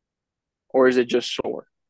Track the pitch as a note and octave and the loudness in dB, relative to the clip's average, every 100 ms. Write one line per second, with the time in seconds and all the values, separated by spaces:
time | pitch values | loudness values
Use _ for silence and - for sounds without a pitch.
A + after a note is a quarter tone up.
0 | _ _ _ _ _ _ _ C3 B2+ B2+ | _ _ _ _ _ _ _ 2 4 4
1 | A#2+ A#2+ - - - - - _ _ | 0 -2 -4 -8 -8 -10 -14 _ _